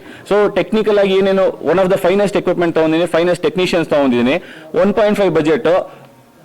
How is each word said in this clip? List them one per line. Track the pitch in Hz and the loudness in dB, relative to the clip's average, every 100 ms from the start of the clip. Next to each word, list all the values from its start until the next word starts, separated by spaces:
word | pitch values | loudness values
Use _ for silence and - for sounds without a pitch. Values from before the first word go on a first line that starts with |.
| - - - | -8 -12 -2
So | 202 202 | 0 0
ಟೆಕ್ನಿಕಲ್ | 190 170 220 208 202 | 0 -2 -2 0 2
ಆಗಿ | 196 | 2
ಏನೇನೋ | 190 196 190 185 | 2 2 2 0
one | - 139 175 | -2 -2 0
of | 185 | 2
the | 190 | 2
finest | 175 202 196 | 2 2 0
equipment | - 180 175 170 | 0 -2 0 0
ತಗೊಂಡಿದ್ದೀನಿ, | 160 160 160 175 | 0 0 0 0
finest | 165 175 170 151 | 0 0 0 -2
technicians | 185 180 180 | -2 -2 -2
ತಗೊಂಡಿದ್ದೀನಿ. | 156 151 139 120 120 170 - - - - | 0 0 2 2 0 -2 -6 -20 -6 -2
ಒನ್ | 196 | 0
ಪಾಯಿಂಟ್ | 226 208 196 | 2 0 2
ಫೈವ್ | 190 | 0
ಬಜೆಟ್, | 160 156 151 160 151 - - - - - - | 0 0 0 0 0 -2 -12 -20 -20 -20 -20